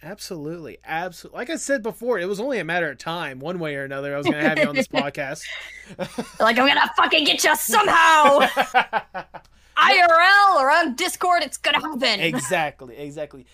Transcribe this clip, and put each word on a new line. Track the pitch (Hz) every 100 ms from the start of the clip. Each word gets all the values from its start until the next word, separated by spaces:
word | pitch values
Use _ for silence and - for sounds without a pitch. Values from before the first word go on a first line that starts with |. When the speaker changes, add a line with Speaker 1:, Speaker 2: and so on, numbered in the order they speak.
Speaker 1:
Absolutely. | 156 208 - 170 147 170 139 87 -
Absol-, | 160 180 165 170
like | 175 247
I | 320
said | - 277
before, | 214 - 240 208
it | 180
was | 202
only | 269 233
a |
matter | 160 175 156
of | 127
time, | 165 170 151 131
one | 151 180
way | 156 139
or | 139
another, | 139 143
I | 143
was | 147
gonna | 151 156
have | 156
you | 147
on | 143
this | -
Speaker 2:
<laughs> |
Speaker 1:
podcast. | - 143 151 135 196 - - - - 202 -
<laughs> | 180 - - -
Speaker 2:
Like, | 220 233
I'm | 269
gonna | 285 - -
fucking | 339 320 302
get | 339
you | 320 311
somehow! | - 427 415 330 330 311 285 285 254
Speaker 1:
<laughs> | 269 - 254 - 226 - 185 - - _ _ _ 302
Speaker 2:
I | 339 381 349
R | 330 370 403 403 320
L |
or | 269
on | 320 320
Discord, | 240 359 - 359 339
it's | 254 -
gonna | 311 294
happen. | 311 269 254 202
Speaker 1:
Exactly, | 165 - - 175 151 - 127 117
exactly. | 147 151 147 139 127